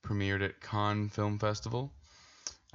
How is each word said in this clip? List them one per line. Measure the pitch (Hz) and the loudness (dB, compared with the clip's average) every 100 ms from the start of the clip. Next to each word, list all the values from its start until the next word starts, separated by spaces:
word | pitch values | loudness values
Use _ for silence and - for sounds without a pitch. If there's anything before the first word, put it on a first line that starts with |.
premiered | - 101 98 98 | -2 0 2 2
at | 98 - | 0 -2
Cannes | - 107 104 104 104 | -4 0 2 2 0
Film | 101 104 104 | 0 0 2
Festival. | 107 107 113 120 139 - - - - - - - _ | 0 0 -4 -4 -6 -10 -20 -20 -20 -12 -12 -12 _